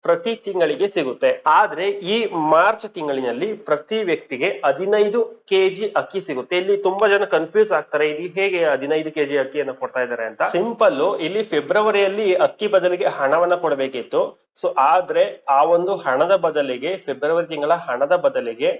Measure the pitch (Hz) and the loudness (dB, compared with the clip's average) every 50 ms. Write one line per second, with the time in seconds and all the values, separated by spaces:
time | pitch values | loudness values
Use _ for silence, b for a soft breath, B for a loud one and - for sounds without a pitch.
0 | _ 160 170 170 170 226 233 220 _ 202 196 185 170 151 147 135 190 202 - 185 | _ 0 0 0 0 -6 -6 -6 _ -6 -2 0 0 0 0 0 -2 -2 0 -2
1 | 147 131 120 - - 131 127 - - 160 156 175 208 208 151 147 180 202 202 202 | -4 -4 -4 0 0 0 0 0 2 2 4 4 4 2 0 -4 -4 -4 -4 -4
2 | 190 175 208 233 226 202 175 170 156 156 156 160 175 202 220 214 - 208 _ 185 | -4 -4 -2 -2 -2 -2 -4 -2 0 4 4 6 6 4 2 0 -6 -12 _ -8
3 | 156 147 139 131 131 123 117 123 160 214 214 214 - - 151 147 - _ 220 220 | -6 -4 -4 -2 -2 -4 -4 -4 -4 -6 -6 -8 -4 -4 -4 -4 -2 _ -4 -4
4 | 214 180 160 - - _ 139 135 - 190 202 - - 147 135 139 185 190 208 214 | 0 -2 -2 -4 -4 _ -6 -4 -2 -4 -4 0 0 0 0 0 0 0 2 2
5 | 208 208 202 240 226 226 - - _ - 196 190 190 190 190 175 214 202 - 160 | 2 2 0 -2 -2 -2 -6 -20 _ 0 2 2 2 2 0 -2 -8 -2 -2 -2
6 | 135 - - 196 175 - 147 127 123 - 180 180 180 196 202 196 202 190 185 196 | -4 -2 -8 -10 -8 -6 -8 -8 -6 -2 -2 -2 0 0 -2 0 0 -2 0 2
7 | 220 208 196 202 202 - - 160 165 165 - 214 220 214 185 151 147 _ - 147 | 2 4 4 2 2 2 0 0 0 0 2 2 2 4 2 -2 -2 _ -2 0
8 | 151 151 151 151 170 180 165 190 190 196 185 175 170 156 139 131 135 143 156 156 | 0 0 -2 -4 -8 -8 -4 -2 -2 0 0 0 2 2 0 0 0 -2 -2 -2
9 | 156 156 151 156 147 139 143 143 131 131 - 151 139 135 127 - 131 123 - 127 | -2 -4 -2 -2 -2 0 0 -2 -2 -2 -2 -4 -4 -4 -6 -8 -8 -6 -4 -4
10 | 127 123 123 117 113 110 107 - 165 196 - 175 196 233 233 - 226 196 156 135 | -4 -2 -4 -6 -6 -8 -4 -4 -4 -2 0 -2 -2 -2 0 2 2 2 4 2
11 | 151 185 208 - 160 156 185 214 220 214 165 147 147 147 180 208 214 220 208 202 | 0 -2 -2 -2 -4 -4 -2 -4 -4 -2 -2 -4 -2 0 0 2 2 4 4 2
12 | 202 190 196 208 220 196 185 180 160 139 - _ 214 208 - 190 175 180 180 175 | 2 2 0 0 0 2 2 4 2 0 0 _ -4 2 2 2 2 2 0 0
13 | - - - - 143 135 147 165 175 175 175 175 170 160 143 135 135 135 135 123 | -2 -2 -2 0 0 2 2 2 2 2 0 0 0 -2 -2 0 -2 -4 -4 -8
14 | 117 - - 165 190 - - _ _ _ _ - - - - - 135 143 160 185 | -8 -2 -2 -2 -2 -2 -4 _ _ _ _ -6 -4 -2 0 2 4 4 4 4
15 | 180 160 156 165 185 208 - - _ - 139 139 147 165 175 175 175 185 196 185 | 2 0 0 0 0 0 -2 -10 _ 0 2 4 4 4 4 2 2 0 -4 -4
16 | - 147 127 135 156 175 196 185 170 165 143 151 143 135 127 123 139 160 185 185 | -2 -2 0 0 2 2 2 2 2 0 0 0 -2 -2 -4 -4 -4 -6 -6 -6
17 | - - 135 123 143 151 165 170 170 160 160 143 147 151 170 170 165 143 123 123 | -6 -8 -6 -4 -2 0 0 0 0 -2 -4 -4 0 0 0 0 0 -6 -2 -2
18 | 139 143 180 175 175 139 131 131 123 117 113 113 135 170 - - | 0 2 2 2 2 0 0 0 -4 -4 -6 -2 -2 -2 -2 -2